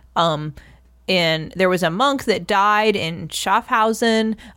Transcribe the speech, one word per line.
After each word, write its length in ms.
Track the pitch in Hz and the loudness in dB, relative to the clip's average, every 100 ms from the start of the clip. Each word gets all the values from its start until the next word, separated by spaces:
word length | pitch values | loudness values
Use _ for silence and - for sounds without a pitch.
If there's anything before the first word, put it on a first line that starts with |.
| - 170 | -8 -2
um, 380 | 165 151 151 - - - _ _ - | 0 -2 -6 -12 -20 -20 _ _ -2
in, 440 | 185 165 160 156 175 | 0 2 -2 -4 0
there 140 | 185 | 2
was 140 | 180 | 2
a 60 | 170 | 0
monk 340 | 185 277 277 - | 2 0 0 -2
that 220 | 185 170 | -2 0
died 480 | 196 208 208 220 202 | 2 2 2 2 0
in 320 | 165 170 160 | -4 -8 -10
Schaffhausen. 1080 | - 190 208 - 240 220 220 233 220 220 220 - | -6 -2 -2 0 0 0 0 0 2 0 -4 -10